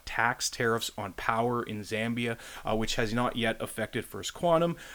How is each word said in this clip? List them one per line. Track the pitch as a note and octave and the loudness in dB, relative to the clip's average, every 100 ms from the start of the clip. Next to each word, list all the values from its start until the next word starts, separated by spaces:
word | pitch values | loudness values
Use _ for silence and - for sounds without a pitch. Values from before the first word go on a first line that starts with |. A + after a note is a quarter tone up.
| - | -4
tax | - A#2 B2+ - | 0 2 2 -4
tariffs | - A#2 A2+ - - | 0 2 2 -2 -6
on | G2+ | -8
power | - - A2+ A#2+ A#2+ | -4 0 2 4 2
in | - G#2+ | -2 -6
Zambia, | G2+ G#2+ A2+ A#2 A#2+ A#2 - - | -4 -2 0 0 -2 -4 -8 -8
uh, | - A2 | 0 2
which | A2 | 2
has | - A2 A#2 | 2 2 2
not | B2 - | 0 2
yet | A2+ A2 | 0 0
affected | - - D#3+ - - | -4 -4 -4 -4 -6
First | G2 - - | -6 -8 0
Quantum, | F3 E3 E3+ E3 - | 4 6 4 0 -8